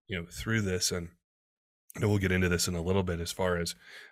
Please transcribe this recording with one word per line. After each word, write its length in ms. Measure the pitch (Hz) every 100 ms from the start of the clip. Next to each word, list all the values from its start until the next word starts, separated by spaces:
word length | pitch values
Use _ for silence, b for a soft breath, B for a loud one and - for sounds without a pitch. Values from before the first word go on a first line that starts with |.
| -
you 120 | 90
know, 80 | 85
through 320 | - - 113
this. 300 | 101 92 -
And 160 | 92 85 - _ _ _ _ _ _ - -
I 40 |
know 80 | 110
we'll 80 | 104
get 120 | 95
into 180 | 92 92
this 200 | 87 -
in 60 |
a 80 | 87
little 200 | 85 95
bit 180 | 92 85
as 120 | 85
far 240 | - 92 90
as, 180 | 85 - B B B